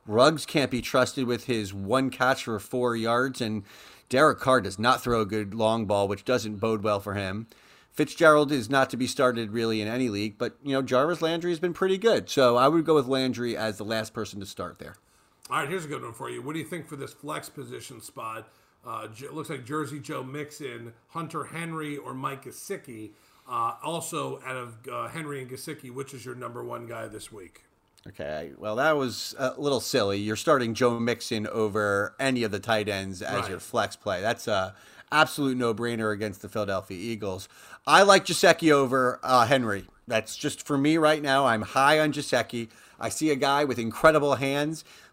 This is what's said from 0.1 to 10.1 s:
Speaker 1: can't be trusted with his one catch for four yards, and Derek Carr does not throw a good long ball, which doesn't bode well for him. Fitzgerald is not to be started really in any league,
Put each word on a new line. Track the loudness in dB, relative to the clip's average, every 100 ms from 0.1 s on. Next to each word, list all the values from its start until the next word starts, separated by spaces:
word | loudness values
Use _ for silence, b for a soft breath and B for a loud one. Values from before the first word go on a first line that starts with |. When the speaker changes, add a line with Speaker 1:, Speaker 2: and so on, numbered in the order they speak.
| 6 6 4 -2
Speaker 1:
can't | 0 0
be | -2
trusted | 0 2 2 0 -2
with | -2 -2
his | -2 -2
one | -6 -2 0 0
catch | 0 2 0 -2
for | -8
four | -4 -2 0 0
yards, | 0 2 0 -2
and | -4 -4 -8 B B B B
Derek | 4 4 4
Carr | 2 2
does | 2 -2
not | 2 2
throw | 2 0
a | 0
good | -2 -4
long | 0 2 2 0
ball, | 0 0
which | -2 0
doesn't | -2 -2 -4
bode | -2 0
well | 0 -2
for | -2
him. | -4 -4 -6 -12 b b b b
Fitzgerald | -2 -2 6 8 8 6
is | 0 0
not | 2 2
to | 0
be | -4
started | 2 2 2 -4
really | -2 0 0
in | -2
any | -2
league, | -2